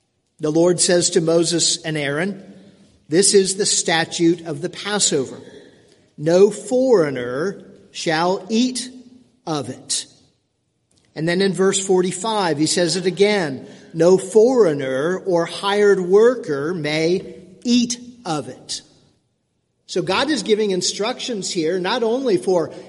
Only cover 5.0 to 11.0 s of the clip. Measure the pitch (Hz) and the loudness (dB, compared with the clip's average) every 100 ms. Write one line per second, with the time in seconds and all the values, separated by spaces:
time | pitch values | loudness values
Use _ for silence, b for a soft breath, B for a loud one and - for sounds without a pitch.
5 | - 156 123 - - - B B B B | 0 0 -4 -10 -20 -20 B B B B
6 | B - 147 180 202 196 - 254 262 214 | B -8 0 6 4 4 -4 0 4 4
7 | 151 131 120 127 185 196 - - - - | 2 -2 -6 -4 -6 -8 -16 -20 -20 -10
8 | 175 160 175 196 - 226 254 254 - - | -4 0 0 -2 -2 -2 -2 -4 -12 -16
9 | - - _ _ - 151 120 127 - - | -20 -20 _ _ -8 -6 -6 -12 -8 -8
10 | - _ _ _ _ _ _ _ _ _ | -8 _ _ _ _ _ _ _ _ _